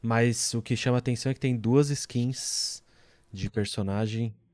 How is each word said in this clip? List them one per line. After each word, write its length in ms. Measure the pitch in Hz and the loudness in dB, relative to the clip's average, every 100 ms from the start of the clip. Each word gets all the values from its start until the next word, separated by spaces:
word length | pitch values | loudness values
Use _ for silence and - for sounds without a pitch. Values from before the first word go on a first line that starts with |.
Mas 520 | 117 113 120 113 - | 2 4 4 2 -2
o 80 | 117 | -2
que 140 | 113 117 | -2 -2
chama 220 | - 123 | 2 2
atenção 320 | 120 120 - | 0 -2 -2
é 40 | |
que 60 | 135 | -2
tem 160 | 135 123 | 0 0
duas 340 | 107 131 143 | 4 6 6
skins 920 | 143 - 120 120 131 - - - - _ _ _ _ _ | 0 -4 -2 -2 -2 -4 -4 -4 -6 _ _ _ _ _
de 180 | 95 98 | -6 -4
personagem 840 | - 101 - 98 98 110 113 117 107 _ | -2 -4 -2 -2 -2 -2 -2 -4 -6 _